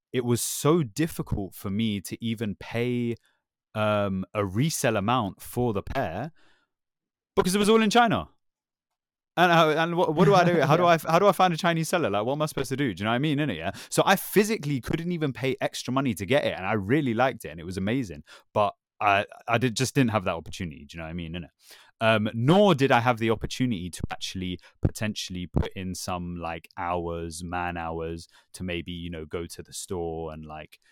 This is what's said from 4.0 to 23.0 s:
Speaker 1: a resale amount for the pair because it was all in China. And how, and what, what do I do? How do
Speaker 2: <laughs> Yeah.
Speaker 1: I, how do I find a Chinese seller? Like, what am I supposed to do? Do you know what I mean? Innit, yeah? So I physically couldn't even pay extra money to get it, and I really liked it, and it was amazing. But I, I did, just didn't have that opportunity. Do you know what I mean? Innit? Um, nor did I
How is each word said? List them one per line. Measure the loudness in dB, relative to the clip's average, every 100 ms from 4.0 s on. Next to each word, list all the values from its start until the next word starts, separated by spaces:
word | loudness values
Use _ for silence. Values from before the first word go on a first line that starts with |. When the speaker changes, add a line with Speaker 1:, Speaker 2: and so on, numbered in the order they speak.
| 0 -2 -4
Speaker 1:
a | -2
resale | -2 0 -2 0 0 0
amount | 0 0 -2 -8
for | -8 -2 -2
the | -2
pair | -4 -4 -4 -6 -10 -14 _ _ _ _ _ _ _ _ _ -2
because | 0
it | 2
was | 6
all | 6
in | 6
China. | 6 4 2 -2 _ _ _ _ _ _ _ _ _ _ 2
And | 6
how, | 6 6
and | 4 2 2
what, | 2 4
what |
do | 6
I | 8
do? | 6 4
How | 4 6
do |
Speaker 2:
<laughs> | 6
Yeah. | 4 4
Speaker 1:
I, |
how | 4
do | 6
I |
find | 6 2
a | 2
Chinese | 0 0 0
seller? | 0 2
Like, | 0 0
what |
am | -2
I | -2
supposed | -4 -4
to | -2
do? | -2
Do | -2
you |
know | 0
what | 0
I |
mean? | 0 0
Innit, | -2 -4
yeah? | -6 -8 -2
So | 2
I | 4 2
physically | 2 2 2 -2 -4 -4
couldn't | -4 -4 -4
even | -4 -4
pay | -4 -4 -4
extra | -4 -6 -4
money | -2 -2
to | -2 0
get | 0
it, | 0 -4
and | -2
I |
really | -2 0 0 2
liked | 2 0 -2
it, | -12
and | -12
it |
was | -10 -4
amazing. | -2 -4 -6 -12 -20 -20 _
But | 0 0 -2 _ -2
I, | 2 2 0 -8 -2
I | 0
did, | 2 0
just | 0
didn't | 2 2
have | 2
that | -2
opportunity. | -4 -8 -8 -8 -10
Do | -16 -12
you |
know |
what | -10
I |
mean? | -8 -8
Innit? | -10 -12 _ -20 -20 _ _
Um, | 2 4 2
nor | 0 4 6 6
did | 4 4
I | 4